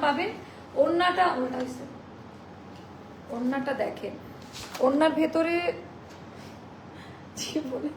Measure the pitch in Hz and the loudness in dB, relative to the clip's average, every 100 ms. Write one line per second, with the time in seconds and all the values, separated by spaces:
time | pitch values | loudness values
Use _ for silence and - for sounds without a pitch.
0 | 294 269 403 - - - - 262 302 339 | 4 4 0 -4 -10 -16 -2 4 6 8
1 | 359 359 349 254 254 254 254 - - - | 6 6 6 4 0 0 -4 -6 -10 -12
2 | - - - - - - - - - - | -14 -16 -16 -16 -16 -16 -16 -16 -16 -16
3 | - - - 240 247 269 269 220 147 - | -16 -16 -10 -2 0 0 0 0 -2 -2
4 | 202 - - - - - - - 262 285 | -8 -8 -12 -14 -14 -12 -10 2 4 8
5 | 311 302 311 320 330 339 359 - - - | 6 6 4 4 4 4 2 -2 -8 -14
6 | - - - - - - - - - - | -16 -16 -16 -14 -14 -16 -16 -16 -16 -16
7 | - - - - - 311 262 254 294 | -14 -14 -14 -8 -4 -2 -2 -2 -4